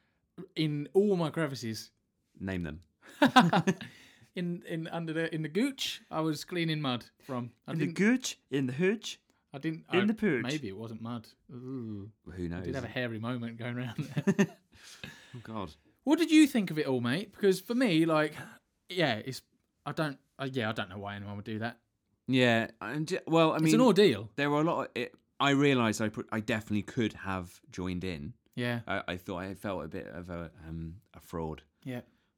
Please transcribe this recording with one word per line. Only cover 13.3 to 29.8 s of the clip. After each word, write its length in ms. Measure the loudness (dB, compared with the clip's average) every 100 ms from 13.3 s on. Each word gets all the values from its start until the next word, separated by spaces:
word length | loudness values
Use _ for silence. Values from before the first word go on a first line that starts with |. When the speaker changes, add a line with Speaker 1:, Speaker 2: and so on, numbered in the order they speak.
| -6 -6 -8
Speaker 1:
going 200 | -8 -6
around 200 | -6 -6 -6
there. 320 | -2 0 2 0
<laughs> 40 | 0 _ -20 -20 -18 -18 -18 -18
Speaker 2:
Oh, 60 | -16
God. 280 | -10 -8 -8 -10 _ _
Speaker 1:
What 160 | 0 0
did 100 | 4
you 160 | 6 6
think 240 | 4 -2
of 80 | -2
it 80 | 0
all, 140 | 0
mate? 320 | 0 -2 -4
Because 260 | 0 2 2
for 140 | 0
me, 320 | 0 4 4 4
like, 260 | 4 2 -2 -14 -18 _ _ _
yeah, 260 | 0 0 0
it's, 260 | -4 -10 -14 _ _ _
I 60 | -10
don't, 280 | -4 -4 -4 _ -10
uh, 100 | -6
yeah, 160 | -2 -2
I 40 |
don't 160 | -2 -6
know 100 | -8
why 180 | -10 -8
anyone 180 | -8
would 100 | -10
do 140 | -8 -6
that. 200 | -6 -8 _ _ _ _ 0
Speaker 2:
Yeah, 400 | 4 6 4 2 -6
and 280 | -8 -6 -4
j-, 100 | -4 2
well, 240 | 4 6
I 40 | 4
Speaker 1:
It's 80 |
Speaker 2:
mean, 100 | 4
Speaker 1:
an 60 | 6
ordeal. 500 | 6 8 6 4 -2 -2
Speaker 2:
there 140 | 2
were 100 | 2
a 40 |
lot 180 | 2 0
of, 40 | -2
it, 220 | -4 -6 -8 _ _
I 100 | 4
realised 500 | 6 6 6 4 2
I 100 | 0
put, 180 | -2 -4
I 80 | -2
definitely 440 | 0 -2 0 -2
could 300 | -2 0 0
have 460 | -2 -4 -6 -6 -14 -16
joined 320 | -6 -4 -4
in. 300 | -4 -6 -10 -14 _
Speaker 1:
Yeah. 260 | -6 -4 -4 -4
Speaker 2:
I, 160 | -6 -4
I 80 | -8
thought 220 | -6 -8
I 160 | -6
felt 300 | -8 -6 -6